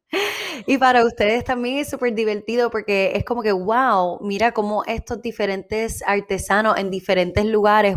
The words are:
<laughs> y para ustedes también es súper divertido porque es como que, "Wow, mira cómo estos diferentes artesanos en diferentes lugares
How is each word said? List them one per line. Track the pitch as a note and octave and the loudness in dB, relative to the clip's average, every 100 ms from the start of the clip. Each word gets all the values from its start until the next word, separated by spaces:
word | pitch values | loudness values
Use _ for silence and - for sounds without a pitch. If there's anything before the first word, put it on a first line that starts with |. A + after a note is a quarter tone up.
| _ | _
<laughs> | F#4 G#4 - G4 D4 A#3 | -4 -4 -4 -8 -6 0
y | C4 | 2
para | B3+ B3 | 4 4
ustedes | A3+ A#3 G#3 A#3 | 4 2 0 0
también | A#3 B3 A#3+ C#4 | -2 -4 -2 -4
es | C#4+ | -4
súper | C#4+ B3 | -4 -2
divertido | A3 G#3+ G#3 G#3 A#3+ A#3+ | 0 -2 -2 -2 0 0
porque | A3 G#3 G3 F#3+ | -2 0 2 2
es | G3+ | 0
como | - A#3+ | -2 -2
que, | G#3+ | 0
"Wow, | F#3 F#3 A#3 C4 G3 F3+ - | 0 0 0 2 2 0 -2
mira | G#3 G3 A#3 | -4 0 0
cómo | A3+ G#3 G#3 - | 0 -2 -2 -4
estos | A3+ - A3 | -6 -8 -8
diferentes | A#3 A3 G3 F#3+ - G#3+ A3+ - - | -8 -4 -4 -4 -4 -4 -4 -4 -2
artesanos | G3+ G3+ F#3+ - G3+ A3 - | -2 -2 -4 0 2 2 0
en | G3 | -2
diferentes | F#3 - F#3 F3+ G#3 | -4 0 0 0 0
lugares | G#3 G#3+ G#3 G#3+ G3+ | 2 2 4 4 4